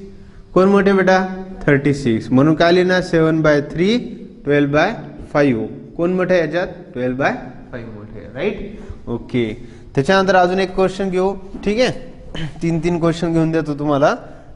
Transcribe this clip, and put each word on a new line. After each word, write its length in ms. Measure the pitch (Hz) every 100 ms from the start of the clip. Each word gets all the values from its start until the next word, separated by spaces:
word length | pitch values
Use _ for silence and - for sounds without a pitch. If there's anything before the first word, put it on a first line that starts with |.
| - - - - -
कोण 140 | - 185
मोठे 240 | 196 196
बेटा? 520 | 196 190 185 185 190 - - -
थर्टी 280 | 143 147
सिक्स. 380 | 139 117 113 110
म्हणून 220 | 127 147
काय 180 | 156 170
लिहिणार? 280 | 180 180 185
सेवन 400 | 180 165 160 160
बाय 200 | 156 147
थ्री, 380 | 143 156 185 240 - - - -
ट्वेल्व 280 | - 143 143
बाय 220 | 143 175 226 - - -
फाईव्ह. 340 | 156 143 117 107 - - -
कोण 160 | 170
मोठे 220 | 185 180
आहे 80 | 180
याच्यात? 240 | 160 165 190 - -
ट्वेल्व 240 | 123 127 127
बाय 160 | 151 254 - - -
फाईव्ह 180 | 117 113
मोठे 260 | 107 104 113
आहे, 160 | 85
right? 440 | 113 180 - - - - - -
Okay, 580 | 117 113 127 113 107 - - -
त्याच्यानंतर 420 | - 139 190 190 185
अजून 220 | 180 185
एक 160 | 190
question 340 | 190 185 190 196
घेऊ, 260 | 185 190
ठीक 460 | 196 - - - 214
आहे? 320 | 247 - - - - - 156 -
तीन 160 | 170 165
तीन 220 | 165 175
question 320 | 165 165 175
घेऊन 180 | 165 160
देतो 240 | 160 156
तुम्हाला, 420 | 143 147 143 151 240 - - -